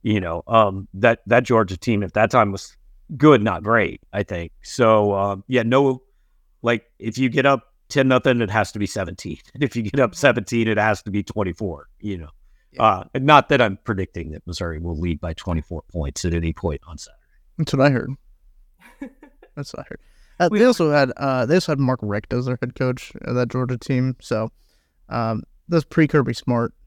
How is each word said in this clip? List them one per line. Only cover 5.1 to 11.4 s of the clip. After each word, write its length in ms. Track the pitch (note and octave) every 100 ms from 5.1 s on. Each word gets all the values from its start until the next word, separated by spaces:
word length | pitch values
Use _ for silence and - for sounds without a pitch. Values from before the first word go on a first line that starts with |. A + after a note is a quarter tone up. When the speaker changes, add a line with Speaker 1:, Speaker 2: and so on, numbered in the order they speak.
Speaker 1:
um, 300 | G2 G2+ G2 G2+
yeah, 140 | B2+
no, 380 | A2+ C3 C#3 C3 _ _ _ _ _ _
like, 220 | A#2 A#2 _ _
if 200 | A2+ A2
you 100 | C3
get 160 | A#2+ C3+
up 260 | C3+ _ _ _
ten 180 | C#3+ C3
nothing, 320 | B2+ C#3 A#2+
it 100 | G#2+
has 200 | A2 G2+
to 60 | G#2+
be 80 | G2+
seventeen. 520 | - F2+ E2+ - D#2 -
<laughs> 140 | -
If 140 | C#3 A#2+
you 60 |
get 160 | G#2 C#3+
up 140 | A#2+
seventeen, 540 | - C#3 A#2 G2+ A#2 A2
it 100 | G#2
has 240 | G#2+ G2+
to 60 | -
be 120 | G2+
twenty-four, 640 | G2 G#2